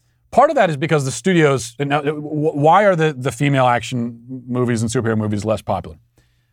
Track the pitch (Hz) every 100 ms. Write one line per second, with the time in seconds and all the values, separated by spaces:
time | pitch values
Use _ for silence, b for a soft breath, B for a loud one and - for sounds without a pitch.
0 | _ _ - - 294 294 190 139 135 156
1 | 135 - 190 175 147 131 113 - 143 147
2 | 147 151 147 151 151 151 151 185 208 175
3 | 156 131 135 - 143 139 127 120 117 127
4 | 120 117 120 131 123 123 120 117 113 127
5 | 113 107 107 104 104 107 - 95 82 80
6 | _ _ _ _ _